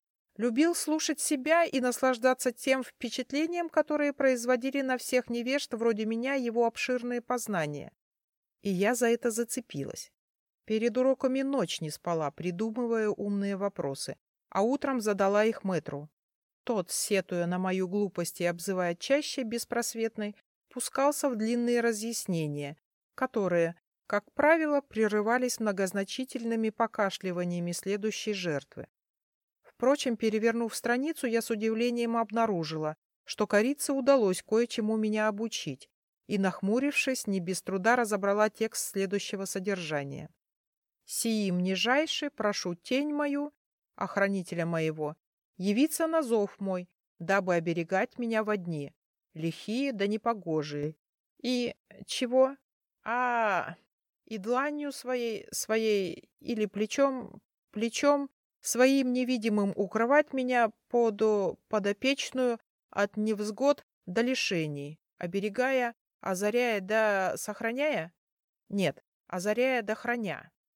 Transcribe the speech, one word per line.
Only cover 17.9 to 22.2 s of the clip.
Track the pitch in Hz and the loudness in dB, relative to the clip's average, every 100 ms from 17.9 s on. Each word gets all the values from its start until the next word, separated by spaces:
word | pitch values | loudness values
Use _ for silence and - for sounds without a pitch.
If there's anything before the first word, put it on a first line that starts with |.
| 208 202 175 170 - | 0 0 -2 -4 -2
и | |
обзывая | 170 170 202 185 175 | -2 0 -2 0 0
чаще | 170 - 285 - - | -2 2 2 2 -4
беспросветной, | 226 233 - 240 233 226 226 214 208 - _ _ _ | -4 -6 -4 -4 -4 -4 -4 -4 -8 -8 _ _ _
пускался | 247 - - 277 285 277 | -8 -4 2 2 2 0
в | |
длинные | 226 220 240 240 240 | 0 0 2 2 2
разъяснения, | 233 208 226 226 | 2 0 -4 -4